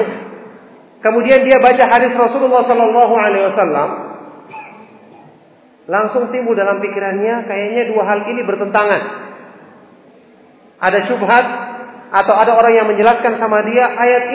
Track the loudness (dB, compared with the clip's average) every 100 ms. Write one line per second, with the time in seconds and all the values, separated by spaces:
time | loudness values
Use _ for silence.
0 | -6 -8 -14 -18 -20 -20 -20 -20 -20 _
1 | -2 0 4 4 6 4 4 4 4 4
2 | 2 0 0 0 2 2 2 2 2 2
3 | 2 2 0 0 0 0 0 0 -4 -6
4 | -14 -18 -20 -20 -20 -20 -20 -20 -20 -20
5 | -20 -20 -20 -20 _ _ _ _ -4 -2
6 | -2 -2 -4 -4 -2 0 0 -2 -4 -6
7 | -4 -2 -2 -4 -6 -6 -4 -4 -2 -2
8 | 0 -2 -4 -6 -6 -6 -2 0 2 0
9 | -4 -12 -16 -20 -20 -20 -20 -20 -20 _
10 | _ _ _ _ _ _ _ -6 -2 -2
11 | -2 -4 0 2 2 -4 -12 -14 -16 -20
12 | -4 -2 2 2 4 4 4 4 2 2
13 | 2 2 0 -2 -2 -2 0 0 0 0
14 | 0 0 0